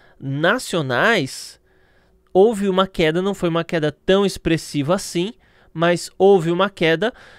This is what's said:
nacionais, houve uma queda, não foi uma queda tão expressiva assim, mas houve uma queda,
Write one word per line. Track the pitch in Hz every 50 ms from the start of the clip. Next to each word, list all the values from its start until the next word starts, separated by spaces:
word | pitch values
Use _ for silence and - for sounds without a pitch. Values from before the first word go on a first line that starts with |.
| _ _ _ -
nacionais, | - 139 135 147 160 180 220 254 - - 202 170 143 131 123 123 170 214 233 185 135 139 - - - - - _ _ _ _ _ _ _ _ _ _ _ _ _ _ _
houve | - 185 196 233 233 196 202 196
uma | 185 185 190
queda, | 190 - - 165 156 160 180
não | 185 202 196
foi | - 185 170
uma | 160 170 165
queda | - 180 165 151 151
tão | - _ _ - 190 196 202 185
expressiva | - - - 160 165 156 - - - 147 135 147 185
assim, | 202 - - - 170 180 175 - _ _ _ _ _ _ _ -
mas | 160 170 170 175 165 - - - -
houve | 185 196 202 185 156 170
uma | 170 175 190 202
queda, | - - 175 160 165 160 208 240 - - - - -